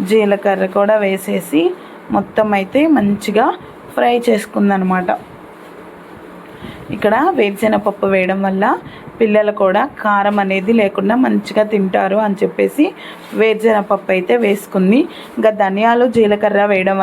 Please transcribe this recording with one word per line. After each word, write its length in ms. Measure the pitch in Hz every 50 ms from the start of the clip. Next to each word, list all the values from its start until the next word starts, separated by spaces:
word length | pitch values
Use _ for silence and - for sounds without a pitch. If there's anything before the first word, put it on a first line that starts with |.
| 196 185
జీలకర్ర 540 | 220 220 208 202 202 196 - 202 196 185 190 185 190
కూడా 200 | 202 202 208 220 214
వేసేసి 600 | 202 190 190 190 - 208 202 190 175 - 143 311 339 - 180 - - - - - - - -
మొత్తం 340 | 202 196 - - 233 214 214 202 196
అయితే 220 | 190 190 - 269 302 330 294
మంచిగా 500 | 233 208 202 202 - - 220 190 220 254 339 - - - - - - - - -
ఫ్రై 180 | 240 247 240 240 240 240
చేసుకుందనమాట. 800 | 240 220 208 - - - 220 208 202 196 190 190 185 185 185 180 180 - - - - - - - - - - - - - - - - - - - - - - - - - - - - - - - - - - - - -
ఇక్కడ 200 | 202 - 208 214 247 302 381 349 262
వేరుశెనగపప్పు 680 | 208 202 202 - 220 214 214 202 208 208 202 - 202 196
వేయడం 260 | 196 190 185 185 196 196 196
వల్ల 180 | 190 190 190 202 247 339 370 - - - - - - - -
పిల్లలు 320 | 233 214 208 214 208 208 208 202
కూడా 200 | 196 185 185 208 262 294 - - -
కారం 320 | 208 202 202 196 208 208 202
అనేది 300 | 196 190 190 190 185 214 233 226
లేకుండా 340 | 202 196 202 202 196 202 226 254 262
మంచిగా 400 | 233 208 202 202 - - 214 214 208
తింటారు 460 | 220 202 190 185 185 208 196 190 196 214 220
అని 100 | 208 196 190
చెప్పేసి 420 | 196 180 - - 196 196 - 277 311 392 - - - - - - - - - 202
వేరుశెనగపప్పు 680 | 220 220 214 196 214 226 214 208 196 - 202 196 - - 190
అయితే 200 | 185 180 - 240 240 226
వేసుకుంది. 560 | 202 202 202 - - - 190 185 190 220 277 349 - - - - - - 240
ఇంకా 120 | 220 220 214 202
ధనియాలు, 440 | 202 190 190 202 220 226 233 240 247 254 226
జీలకర్ర 480 | 233 220 208 208 208 214 208 202 202 202 208
వేయడం 240 | 202 185 185 196 196 196